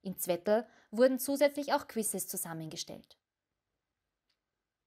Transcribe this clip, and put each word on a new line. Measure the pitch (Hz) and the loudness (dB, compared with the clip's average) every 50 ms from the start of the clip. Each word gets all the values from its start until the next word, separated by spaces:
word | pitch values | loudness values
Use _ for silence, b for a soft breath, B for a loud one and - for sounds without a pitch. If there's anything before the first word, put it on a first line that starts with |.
| _ | _
In | 196 180 - | -10 -8 -8
Zwettl | - 180 175 170 175 208 208 220 233 B B B B B | -2 -2 -2 0 2 2 2 2 2 B B B B B
wurden | - 214 247 262 262 247 | 2 4 4 4 4 2
zusätzlich | - - 277 277 294 285 285 294 285 - 240 | -2 -2 2 4 4 4 4 0 -2 0 0
auch | 285 285 - | 0 0 -2
Quizzes | - 226 214 - - 190 - - | -4 -4 -4 -2 -4 -4 -6 -6
zusammengestellt. | - 190 - 175 165 160 160 160 165 165 - - - - - _ - _ _ _ _ _ _ _ _ _ _ _ _ _ _ _ _ _ _ _ _ _ _ _ _ _ _ _ _ _ _ _ _ _ _ | -8 -8 -8 -8 -8 -8 -8 -10 -10 -10 -10 -12 -12 -16 -16 _ -20 _ _ _ _ _ _ _ _ _ _ _ _ _ _ _ _ _ _ _ _ _ _ _ _ _ _ _ _ _ _ _ _ _ _